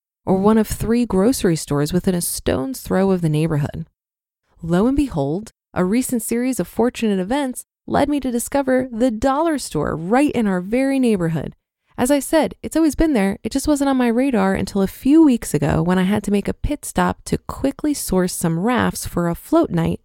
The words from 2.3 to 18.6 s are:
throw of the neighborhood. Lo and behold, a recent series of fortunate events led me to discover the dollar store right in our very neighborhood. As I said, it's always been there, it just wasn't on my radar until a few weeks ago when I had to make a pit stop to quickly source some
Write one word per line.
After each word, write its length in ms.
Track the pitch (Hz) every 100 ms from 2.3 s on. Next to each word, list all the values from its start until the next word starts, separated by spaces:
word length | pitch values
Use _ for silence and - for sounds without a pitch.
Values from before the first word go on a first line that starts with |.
| - - 262 269 254
throw 280 | - 185 196
of 120 | 185
the 60 | 165
neighborhood. 580 | 151 160 151 143 - 160 _ _ _ _ _ _ _
Lo 240 | 165 175 226
and 100 | 285
behold, 540 | 277 170 139 165 220 - _
a 120 | -
recent 380 | 180 233 262 240
series 380 | - 233 247 254
of 80 | 175
fortunate 500 | - 233 - 220 196
events 460 | 185 269 269 247 - _ -
led 220 | - 285
me 120 | 294
to 100 | 262
discover 560 | 240 - 277 269 254 262
the 180 | 226 254
dollar 480 | 220 269 269 339 294
store 380 | - 156 131 147
right 340 | 165 240 294
in 140 | - 214
our 140 | 185
very 380 | 180 240 269 269
neighborhood. 580 | 247 208 170 160 - - _ _ _ -
As 120 | 254
I 80 | 285
said, 360 | - 320 277 -
it's 140 | 233 311
always 180 | 320
been 200 | 254 320
there, 240 | 262 196 196
it 80 | 220
just 160 | 277 -
wasn't 240 | 285 277
on 60 | 262
my 120 | 240
radar 460 | 226 277 233 190
until 280 | 190 190 202
a 40 | 196
few 360 | - 254 277
weeks 280 | 285 240 -
ago 300 | 151 151 156
when 160 | 165 185
I 60 |
had 180 | 185 208
to 60 | 208
make 180 | 202 196
a 60 |
pit 300 | 190 - 294
stop 400 | - - 180 185
to 140 | - -
quickly 540 | - - 269 - 302
source 420 | 285 - 185 180
some 240 | - 170 165